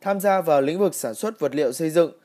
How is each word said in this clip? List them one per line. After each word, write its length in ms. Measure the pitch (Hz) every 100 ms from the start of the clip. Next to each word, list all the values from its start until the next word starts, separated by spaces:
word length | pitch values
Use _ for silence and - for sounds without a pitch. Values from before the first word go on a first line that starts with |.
Tham 200 | 196 202
gia 200 | 202 190
vào 200 | 170 143
lĩnh 180 | 139 175
vực 160 | 196
sản 200 | - 123
xuất 260 | 110 214 226
vật 140 | 143
liệu 180 | 143 135
xây 180 | 131 160
dựng 220 | 160 165 -